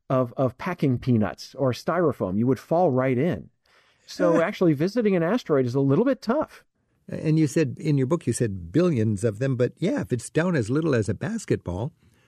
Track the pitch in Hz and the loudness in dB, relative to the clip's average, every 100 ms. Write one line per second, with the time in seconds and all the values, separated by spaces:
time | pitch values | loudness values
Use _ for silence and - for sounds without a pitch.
0 | - 131 123 - 135 - - - 147 123 | -4 -2 0 0 -2 -2 -8 -2 0 0
1 | - 120 101 67 - - 135 120 - 165 | 2 2 2 -4 -14 -4 -2 -2 -2 0
2 | 170 120 101 95 120 127 - 160 180 127 | 0 0 -2 0 0 0 0 2 2 2
3 | 131 123 160 110 - _ _ _ _ _ | 0 0 0 -2 -8 _ _ _ _ _
4 | - - 180 165 170 214 180 143 170 240 | -14 0 2 4 2 2 2 2 0 0
5 | 214 190 165 226 - 143 127 127 139 139 | 0 2 0 -2 0 0 2 0 2 2
6 | 247 254 - 269 - - _ _ _ _ | 2 0 -2 -2 -2 -10 _ _ _ _
7 | - - 156 156 156 - 147 - 160 143 | -14 -6 0 2 2 2 -2 -2 0 0
8 | 127 170 - - 120 98 85 135 180 139 | 2 -2 -2 -2 -2 -4 -2 2 2 2
9 | 110 104 113 104 135 127 123 - 170 285 | 0 0 -2 -2 -2 0 0 0 -4 -2
10 | 170 123 - - 175 170 107 139 165 123 | -2 -4 -4 -2 0 0 0 0 0 0
11 | 110 - 151 220 - 104 - 90 123 - | 0 -4 -4 -6 -4 -4 -4 -6 -6 -10
12 | _ _ | _ _